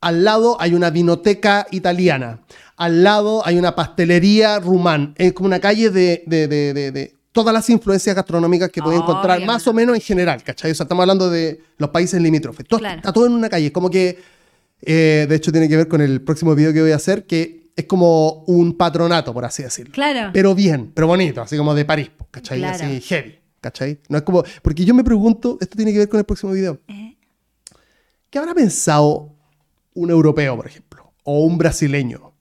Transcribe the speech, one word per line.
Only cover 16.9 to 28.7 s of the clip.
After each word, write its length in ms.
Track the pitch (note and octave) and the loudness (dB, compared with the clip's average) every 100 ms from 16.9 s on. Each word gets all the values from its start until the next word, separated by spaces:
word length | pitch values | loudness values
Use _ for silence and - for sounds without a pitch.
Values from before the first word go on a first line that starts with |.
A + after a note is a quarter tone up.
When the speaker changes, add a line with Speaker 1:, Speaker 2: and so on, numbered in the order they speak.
Speaker 1:
a 40 | D3+ | 2
hacer, 300 | E3 G3+ - | 0 -4 -2
que 440 | E3 D#3+ - _ - | -4 -4 -10 _ -12
es 100 | - | -4
como 580 | F#3+ F3 D#3+ D#3 D#3+ - | 2 4 4 2 -2 0
un 260 | F3 E3+ E3+ | 2 2 2
patronato, 560 | F3 D#3+ E3+ E3+ C#3 | -2 0 0 0 -2
por 100 | A#2+ | -8
así 200 | B2 - | -8 -10
decirlo. 300 | C3 - B2 | -12 -12 -12
Speaker 2:
Claro. 360 | - C#4+ C4+ G#3 | -6 -4 -4 -4
Speaker 1:
Pero 200 | F#3 G3 F#3+ | 0 2 2
bien, 360 | G3 D3+ A2 | 2 0 -4
pero 140 | - D#3+ | -2 0
bonito, 340 | F3+ F3+ B2 | 2 0 -4
así 160 | A2+ D3+ | -8 -4
como 160 | D3 | -2
de 100 | D3 | -2
París, 260 | D3 D#3 C3+ _ - | -2 -4 -4 _ -20
¿cachai? 280 | - - C3 | -20 -10 -8
Speaker 2:
Claro. 160 | F#3 F#3 D3 | -6 -6 -8
Speaker 1:
Así 160 | C3+ | -8
heavy, 380 | - E3+ - - _ _ | -6 -8 -8 -20 _ _
¿cachai? 400 | B2 - C3 D3 _ | -16 -10 -8 -8 _
No 100 | D3 | -6
es 60 | |
como, 200 | D3 F3+ E3 - | 0 0 0 -4
porque 240 | - D#3 F3+ | -4 -2 2
yo 80 | |
me 100 | B3 | 4
pregunto, 540 | A#3+ A3+ G#3+ A3+ A#3+ - | 4 2 2 0 -2 -6
esto 160 | F#3 G#3 | -8 -4
tiene 160 | A3 | -2
que 80 | G#3 | 0
ver 100 | G#3 | 0
con 100 | G#3+ | 0
el 60 | G#3 | -2
próximo 260 | G3+ G3+ | -6 -6
video. 260 | F#3+ F#3+ C#3+ _ | -4 -4 -8 _
Speaker 2:
Eh. 300 | G3+ A3 C4 _ _ _ _ - _ _ _ _ _ _ | -20 -20 _ _ _ _ _ -20 _ _ _ _ _ _
Speaker 1:
¿Qué 100 | C#4 | -8
habrá 140 | D#4+ | -4
pensado 800 | F4 A#3 | 0 0